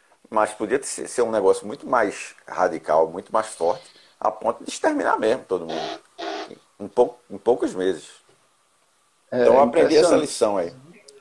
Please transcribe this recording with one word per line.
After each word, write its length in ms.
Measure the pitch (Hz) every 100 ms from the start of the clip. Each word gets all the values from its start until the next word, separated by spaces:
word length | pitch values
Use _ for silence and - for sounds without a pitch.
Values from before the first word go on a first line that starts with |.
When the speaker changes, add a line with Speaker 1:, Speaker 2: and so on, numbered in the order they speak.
| _ _ -
Speaker 1:
Mas 220 | 110 107
podia 300 | - 104 135
ser, 280 | - - -
ser 120 | -
um 80 | 117
negócio 360 | 110 120 120 104
muito 180 | - 320
mais 500 | 123 101 - - - -
radical, 600 | 82 92 80 - 78 82
muito 260 | 87 -
mais 140 | 110 -
forte, 360 | - 82 - - - _ _
a 140 | -
ponto 320 | - - -
de 60 | -
exterminar 500 | - 311 294 - 359
mesmo 240 | 110 131
todo 220 | - 92 82
mundo. 420 | 80 - - _ - - - - - _ -
Em 80 | 101
pou-, 300 | - 120 - _
em 120 | 98
poucos 340 | 113 127 285
meses. 340 | 92 92 80 - - _ _ _ _ _ _ _ _ _ _ -
Speaker 2:
É, 100 | 123
Speaker 1:
Então 140 | 120 127
eu 60 |
aprendi 360 | 139 165 143 156
essa 180 | - 160
Speaker 2:
impressionante. 60 |
Speaker 1:
lição 360 | 151 - 110 98
aí. 160 | 85 - 143 - - -